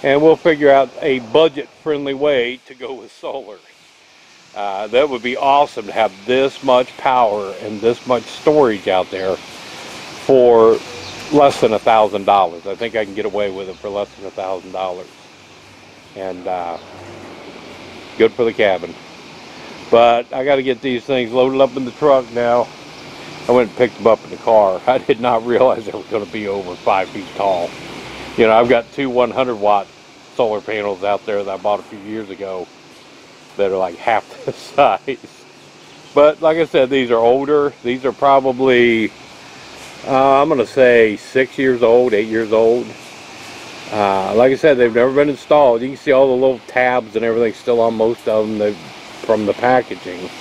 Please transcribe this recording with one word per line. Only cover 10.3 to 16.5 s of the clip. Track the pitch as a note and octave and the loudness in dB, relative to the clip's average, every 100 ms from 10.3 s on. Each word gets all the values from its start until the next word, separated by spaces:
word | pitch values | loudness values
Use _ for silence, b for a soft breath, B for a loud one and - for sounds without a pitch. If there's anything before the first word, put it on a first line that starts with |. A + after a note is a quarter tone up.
| C3+ B2 A#2 A2+ A2+ - - - - - | 6 6 6 6 4 -2 -16 -16 -16 -2
less | D3 C#3 - | 4 4 4
than | B2 | 0
a | G#2 | 0
thousand | - A2+ G#2+ G2+ G2 | 2 4 4 0 2
dollars. | G2+ F2+ E2+ G2 | 2 2 -2 -12
I | F#2 | -8
think | A#2 A2 | -6 -4
I | G#2 | -6
can | G2 | -6
get | G#2 | -6
away | G2+ G#2 | -4 -4
with | F#2+ F#2+ | -6 -12
it | F2+ | -12
for | G#2 | -8
less | G2+ G2+ - | -8 -8 -10
than | F#2+ | -14
a | |
thousand | F#2 F#2+ F#2+ F#2 | -10 -8 -8 -10
dollars. | F#2 F#2 F2+ F2+ - - - - - - - - - - G#2 | -8 -8 -8 -14 -20 -20 -20 -20 -20 -20 -20 -20 -20 -20 -12
And, | F#2+ F2+ | -10 -10
uh, | F2+ | -8